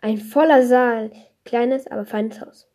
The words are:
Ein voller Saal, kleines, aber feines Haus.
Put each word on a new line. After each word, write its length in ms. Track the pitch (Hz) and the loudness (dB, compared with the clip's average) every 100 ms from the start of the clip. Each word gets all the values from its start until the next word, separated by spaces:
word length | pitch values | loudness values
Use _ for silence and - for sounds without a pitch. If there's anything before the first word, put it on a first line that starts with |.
Ein 180 | 214 214 | -4 -6
voller 480 | - 285 311 285 254 | -4 0 4 4 6
Saal, 440 | 247 247 226 220 - _ _ - | 2 2 -2 -6 -14 _ _ -6
kleines, 420 | 240 240 262 262 | -2 -2 -4 -6
aber 180 | - 208 | -12 -8
feines 340 | 214 220 214 | -6 -6 -8
Haus. 300 | - _ _ | -20 _ _